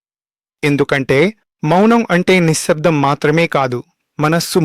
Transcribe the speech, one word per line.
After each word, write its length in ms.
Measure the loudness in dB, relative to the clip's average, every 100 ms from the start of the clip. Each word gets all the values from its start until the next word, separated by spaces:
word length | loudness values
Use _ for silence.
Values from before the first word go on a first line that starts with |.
| _ _ _ _ _ _
ఎందుకంటే 580 | -2 0 0 -2 0 2 0 -2 _ _
మౌనం 400 | -2 2 2 2 0
అంటే 200 | 0 2 2 2
నిశ్శబ్దం 460 | 0 -2 -2 0 0 0
మాత్రమే 400 | 0 0 0 0
కాదు, 240 | -2 -2 -6 -10 _ _ -4
మనస్సు 400 | -2 -2 -2 0